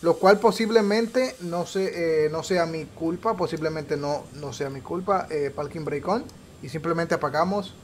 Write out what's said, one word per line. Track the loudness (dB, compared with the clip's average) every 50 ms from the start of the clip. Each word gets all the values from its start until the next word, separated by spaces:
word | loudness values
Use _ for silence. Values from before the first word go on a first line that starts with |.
| 4
lo | 2 2 6
cual | 8 8 8 8
posiblemente | 6 2 4 4 0 4 4 4 4 6 2 2 0 0 0 0 0 0 -4 -8
no | -8 -4 -2 -2 -4
se-, | -2 -2 -2 -2 -2 -2 0 0 2 4 4 2
eh, | 2
no | 0 -2 -2
sea | 0 2 2 2 0
mi | -2 -8 -8
culpa, | -10 -10 -4 -4 -2 -2 0 -2 -2 0
posiblemente | 0 -2 -2 -2 -2 -2 -2 -4 -4 -4 -4 -4 -2
no, | -2 -2 -4 -4 -6 -10 -14
no | -12 -10 -10 -6
sea | -6 -6 -6
mi | -6 -10
culpa, | -8 -6 -6 -6 0 0 0 0 0 -2
eh, | -2 -2 -2 -2
Parking | -4 -6 -8 -8 -6 -8 -6
Brake | -4 -6 -4 -2
On, | 0 -2 -2 -2 -6 -16 -20 -20 -20 -20 -16
y | -16 -10
simplemente | -10 -6 -2 -2 0 0 0 0 0
apagamos | 0 0 0 2 2 2 2 2 -2 -4 -6 -14 -18